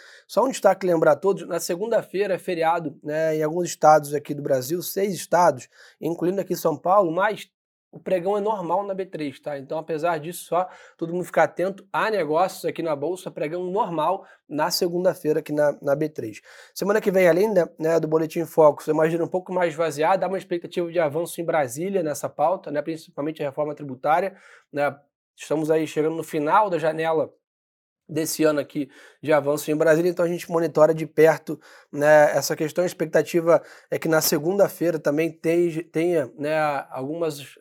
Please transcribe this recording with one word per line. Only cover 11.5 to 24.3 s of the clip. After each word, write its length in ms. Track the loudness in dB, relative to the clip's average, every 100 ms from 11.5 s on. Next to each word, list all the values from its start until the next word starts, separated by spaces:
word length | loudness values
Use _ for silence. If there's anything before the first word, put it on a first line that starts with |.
| 0 -6 -6 -6
a 160 | -4 -2
negócios 560 | -2 0 0 0 -2 -8
aqui 160 | -4
na 140 | -4 -4
Bolsa, 340 | -4 -6 -10
pregão 400 | -8 -6 -6 -4
normal 560 | -2 -2 0 -2 -2 -8 _ _
na 220 | -4 -2
segunda-feira 680 | 0 -2 2 0 0 -2 -2
aqui 120 | -2
na, 240 | 0 0 0
na 160 | -2 0
B 140 | -2
três. 320 | -4 -12 -12 -20 -20 -18
Semana 260 | -6 0 2
que 120 | 2
vem, 160 | 4 6
além 260 | 6 4
da, 160 | 2 0 -2
né, 220 | 0 0
do 80 | 2
Boletim 380 | 0 0 -4 -2
Focus, 420 | 6 6 6 -2
eu 80 | 2
imagino 300 | 2 0 -2
um 40 |
pouco 240 | -4 -4
mais 200 | -2 -2
esvaziada, 440 | 0 -4 0 2 2
dá 100 | 0
uma 120 | -4
expectativa 520 | -6 -8 -6 -6 -2
de 80 | 0
avanço 400 | 0 -2 -6 -6
em 60 | -2
Brasília 560 | 0 -2 -4 -4 -2
nessa 260 | -2 -6 -8
pauta, 440 | -2 0 0 -4
né, 100 | -6
principalmente 640 | -6 -10 -12 -8 -8 -6
a 20 | -8
reforma 300 | -4 -6 -6
tributária, 600 | -12 -6 0 0 0